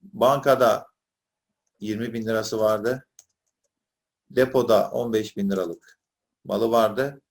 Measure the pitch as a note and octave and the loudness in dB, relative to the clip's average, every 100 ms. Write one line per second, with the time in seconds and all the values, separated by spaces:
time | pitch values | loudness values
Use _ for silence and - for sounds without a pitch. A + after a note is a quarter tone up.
0 | - A2+ A#2 C#3+ C#3+ C3 A#2+ G#2+ - _ | -20 0 2 2 2 4 4 2 -4 _
1 | _ _ _ _ _ _ _ _ G#2 G#2+ | _ _ _ _ _ _ _ _ -8 -6
2 | A#2 A2+ A2 A2+ G#2+ A2+ A2 G#2+ G#2+ C3 | -6 -8 -4 -2 -2 0 0 2 -2 -4
3 | _ _ _ _ _ _ _ _ _ _ | _ _ _ _ _ _ _ _ _ _
4 | _ _ _ B2+ B2+ C3 A#2+ G#2+ G2 - | _ _ _ 0 2 2 2 2 2 -4
5 | A#2+ A2 G#2+ - G2+ G2 F2 E2+ _ _ | -2 -2 -4 -4 -2 -2 -4 -8 _ _
6 | _ _ _ _ - G2+ A2+ A#2 C3+ B2 | _ _ _ _ -6 -2 2 2 2 0
7 | C#3 D3 _ | -6 -6 _